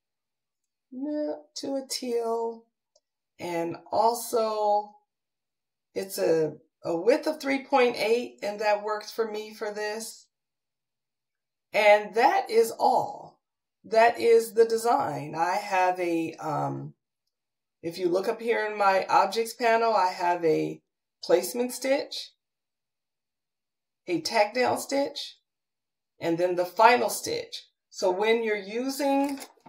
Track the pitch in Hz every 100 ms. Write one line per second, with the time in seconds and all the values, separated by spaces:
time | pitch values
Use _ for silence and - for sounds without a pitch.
0 | _ _ _ _ _ _ _ _ _ 254
1 | 285 302 302 302 - - 285 269 262 -
2 | 254 233 226 233 226 226 _ _ _ _
3 | _ _ _ - 175 170 170 - - -
4 | 226 240 - 240 220 214 208 208 208 -
5 | _ _ _ _ _ _ _ _ _ 196
6 | 196 196 185 160 156 151 _ _ - 170
7 | 196 294 311 302 269 269 - 277 247 -
8 | 214 233 247 - 196 208 214 208 208 208
9 | - - 220 208 214 214 208 208 208 214
10 | 220 - _ _ _ _ _ _ _ _
11 | _ _ _ _ _ _ _ 202 208 208
12 | 202 202 269 392 - 226 226 - - -
13 | - - - _ _ _ _ _ - 220
14 | 226 - 233 226 226 208 226 226 233 269
15 | 202 180 151 - 170 - 208 185 185 180
16 | 175 165 165 - 156 143 139 139 143 -
17 | _ _ _ _ _ _ _ _ 170 170
18 | 180 185 196 220 233 214 214 208 202 -
19 | - - 294 226 226 - 233 226 226 214
20 | 185 185 175 175 165 156 156 160 _ _
21 | _ _ - 180 - 240 247 - 269 285
22 | - - - _ _ _ _ _ _ _
23 | _ _ _ _ _ _ _ _ _ _
24 | - 170 - 226 208 240 247 - - 277
25 | 285 - - - _ _ _ _ _ _
26 | _ _ 165 165 180 180 175 - 226 247
27 | 214 - - - - - - _ _ -
28 | 196 185 214 233 226 208 190 226 269 269
29 | 285 277 285 269 - _